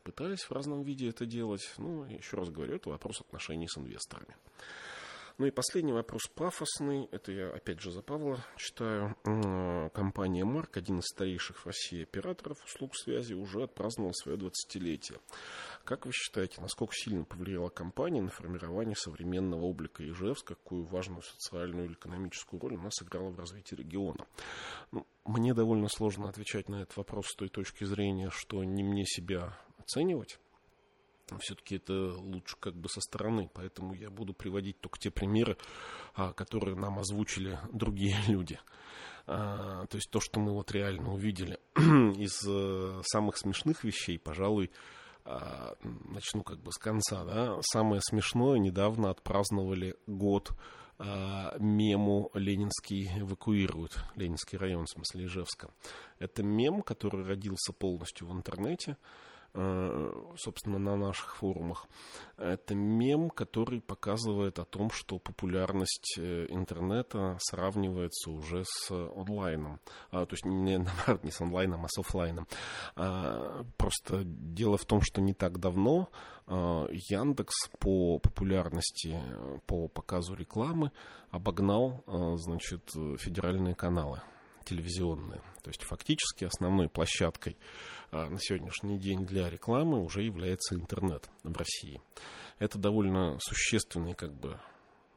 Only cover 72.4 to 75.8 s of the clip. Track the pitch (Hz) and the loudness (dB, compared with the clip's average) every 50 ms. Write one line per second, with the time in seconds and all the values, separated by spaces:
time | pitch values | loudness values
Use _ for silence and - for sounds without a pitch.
72.4 | 82 - - - - - - - - - - - 87 95 92 95 87 64 53 57 | -6 -8 -8 -8 -8 -8 -8 -8 -8 -8 -4 -2 -2 0 0 0 0 -2 -2 -2
73.4 | 64 - - 143 127 120 - - - - - - - - - 98 95 87 80 52 | -4 -4 -6 -6 -8 -6 0 2 2 2 2 0 0 0 0 0 0 -2 -4 -6
74.4 | 67 82 82 92 117 107 101 98 - - 110 101 - - - 98 98 98 98 - | -6 -6 -2 2 6 6 6 6 6 6 6 6 6 6 6 4 4 4 4 4
75.4 | 98 87 87 90 90 92 87 95 | 2 2 2 2 0 2 4 6